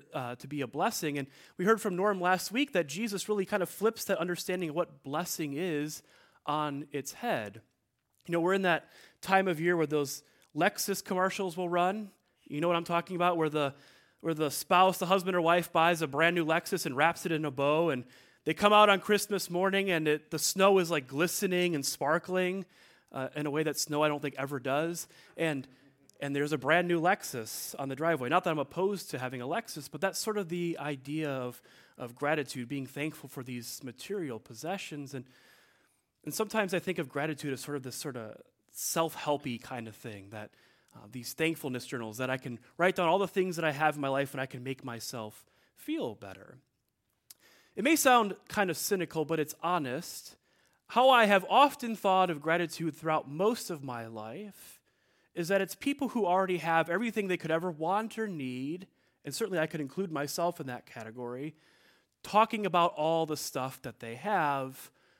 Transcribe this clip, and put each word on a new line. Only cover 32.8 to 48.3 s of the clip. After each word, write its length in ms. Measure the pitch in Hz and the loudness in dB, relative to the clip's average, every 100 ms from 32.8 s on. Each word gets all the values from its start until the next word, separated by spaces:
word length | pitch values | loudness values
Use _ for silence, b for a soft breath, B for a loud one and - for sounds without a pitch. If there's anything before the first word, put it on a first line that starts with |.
| 127 | -8
thankful 440 | 143 156 151 139 | -6 -8 -8 -14
for 140 | - | -12
these 380 | 123 123 117 - | -10 -10 -10 -12
material 560 | 127 - - 202 147 110 | -14 -14 -10 -6 -6 -8
possessions. 720 | - 113 156 190 - 147 135 | -12 -12 -8 -8 -8 -12 -10
And, 120 | 131 131 b b b b b b b _ _ - | -12 -14 b b b b b b b _ _ -10
and 80 | |
sometimes 400 | 151 214 226 190 | -4 -2 0 0
I 60 | 180 | -2
think 180 | 190 175 | -2 -4
of 100 | 135 | -4
gratitude 440 | 139 156 143 147 | -4 -4 -4 -6
as 80 | 131 | -6
sort 160 | - 143 | -6 -8
of 60 | |
this 120 | 127 - | -8 -10
sort 200 | 151 123 | -8 -8
of 220 | 107 - - _ _ | -12 -16 -20 _ _
self-helpy 920 | - - 165 165 - - 143 139 117 | -8 -4 0 -2 -2 -2 -2 -2 -8
kind 260 | - 127 113 | -8 -10 -10
of 80 | 107 | -12
thing, 340 | 123 101 98 | -14 -14 -12
that, 200 | 107 107 _ b b b 113 | -14 -14 _ b b b -20
uh, 40 | 104 | -16
these 220 | 123 120 | -14 -12
thankfulness 520 | - 160 160 143 123 - | -2 -2 -2 -6 -8 -8
journals, 320 | 127 110 110 | -8 -8 -6
that 120 | 127 | -4
I 80 | 131 | -4
can 220 | 131 117 b - | -6 -12 b 0
write 180 | 180 180 | 0 2
down 120 | 170 | 2
all 100 | 190 | 2
the 100 | 190 | 2
things 280 | 196 185 165 | 0 -2 0
that 100 | 160 | -2
I 60 | |
have 240 | 139 156 147 | 2 2 2
in 60 | |
my 60 | 139 | 0
life 260 | 135 139 | 0 -2
and 80 | 135 | -4
I 40 | 131 | -8
can 180 | 127 | -8
make 200 | 127 131 | -8 -8
myself 600 | 135 117 - 123 107 - _ b b _ | -10 -10 -10 -10 -10 -12 _ b b _
feel 400 | - 311 139 104 | -8 -6 -6 -8
better. 420 | 98 95 - 131 _ _ _ _ _ _ _ - b b b - | -14 -16 -20 -20 _ _ _ _ _ _ _ -20 b b b -2
It 80 | |
may 120 | 254 330 | 2 6
sound 400 | 269 240 208 | 8 6 6